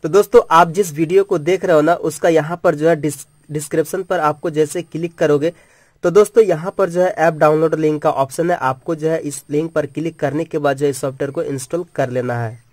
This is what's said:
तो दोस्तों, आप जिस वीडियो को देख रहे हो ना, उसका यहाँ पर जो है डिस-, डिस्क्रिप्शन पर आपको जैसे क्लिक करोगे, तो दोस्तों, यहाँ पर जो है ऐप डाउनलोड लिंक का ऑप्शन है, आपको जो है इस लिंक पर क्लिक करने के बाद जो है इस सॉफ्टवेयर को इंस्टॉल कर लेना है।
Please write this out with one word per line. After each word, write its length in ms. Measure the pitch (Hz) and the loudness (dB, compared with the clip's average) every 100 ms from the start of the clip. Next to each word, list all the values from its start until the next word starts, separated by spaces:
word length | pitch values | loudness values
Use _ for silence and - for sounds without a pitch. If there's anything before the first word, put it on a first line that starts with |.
तो 60 | 165 | 2
दोस्तों, 320 | 185 202 240 - | 2 4 4 6
आप 180 | 165 170 | 4 4
जिस 220 | 165 185 | 2 -4
वीडियो 300 | 147 160 190 | -2 2 2
को 140 | 196 180 | 2 -2
देख 260 | 151 185 185 | 0 -2 2
रहे 100 | 156 | 4
हो 60 | |
ना, 120 | 156 170 | 4 0
उसका 340 | 165 - 180 | -2 0 2
यहाँ 300 | 160 156 175 | 2 0 0
पर 120 | 180 147 | 0 2
जो 140 | 160 | 0
है 60 | 165 | 0
डिस-, 280 | 151 - - _ _ | -2 -8 -18 _ _
डिस्क्रिप्शन 540 | 147 - 160 160 185 | -10 -4 -4 -2 -6
पर 160 | 185 180 | -4 0
आपको 280 | 151 151 175 | 0 0 -4
जैसे 300 | 151 151 180 | -2 -2 -2
क्लिक 320 | 170 156 170 - | -8 -8 -8 -2
करोगे, 380 | 160 147 156 - _ _ _ _ | 2 2 0 -6 _ _ _ _
तो 80 | 175 | 2
दोस्तों, 320 | 175 208 240 208 | 4 4 4 2
यहाँ 280 | 160 175 | 0 -4
पर 160 | - 185 | -2 -2
जो 120 | 170 | 2
है 80 | 180 | 0
ऐप 240 | - 165 156 | 2 0 4
डाउनलोड 400 | 156 156 160 156 | 2 4 2 2
लिंक 260 | 156 151 | 0 0
का 100 | 156 | -2
ऑप्शन 400 | 139 135 - 170 | 0 -4 -2 -2
है, 60 | 175 | -2
आपको 380 | 131 135 - 160 | -2 -4 -6 -4
जो 140 | 156 | -2
है 100 | 160 | -2
इस 240 | 151 143 - | -6 -12 -4
लिंक 220 | 147 165 | -4 -2
पर 140 | 160 147 | -4 -4
क्लिक 320 | - 160 160 | -6 -8 -4
करने 260 | 147 143 165 | -4 -4 -4
के 120 | 160 | -2
बाद 200 | 143 135 | -2 0
जो 80 | 143 | -2
है 40 | |
इस 120 | 135 | -2
सॉफ्टवेयर 300 | 143 135 139 | -8 -6 -6
को 120 | 143 | -6
इंस्टॉल 420 | - 139 - 170 170 - | -6 -6 -6 -8 -8 -6
कर 140 | 131 | -4
लेना 280 | 127 123 120 | -2 -4 -4
है। 180 | 113 113 _ | -6 -10 _